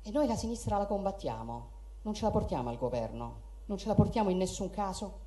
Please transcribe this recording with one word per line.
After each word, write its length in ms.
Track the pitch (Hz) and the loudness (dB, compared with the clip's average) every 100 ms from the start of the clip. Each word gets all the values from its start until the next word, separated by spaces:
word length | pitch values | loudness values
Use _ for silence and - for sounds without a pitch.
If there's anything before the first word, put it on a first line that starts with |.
E 80 | 214 | 0
noi 160 | 247 285 | 2 4
la 100 | 226 | 2
sinistra 400 | 226 226 - 202 | -2 -4 0 2
la 100 | 202 | 2
combattiamo, 800 | 208 196 190 143 113 113 120 - - - - | 2 0 -2 -4 -4 -4 -6 -8 -14 -14 -8
non 120 | 214 | -4
ce 100 | 208 | 2
la 60 | 214 | 4
portiamo 380 | 214 - 160 120 | 4 2 0 0
al 80 | 117 | -2
governo, 640 | 123 120 113 117 117 - - - - | 0 0 -2 -4 -6 -8 -12 -14 -6
non 120 | 196 | -4
ce 100 | 220 | 2
la 60 | |
portiamo 360 | 196 202 233 202 | 4 6 6 4
in 60 | 185 | 4
nessun 340 | 185 - 190 | 2 0 -4
caso 500 | - 196 185 202 - | -2 -4 -4 -8 -8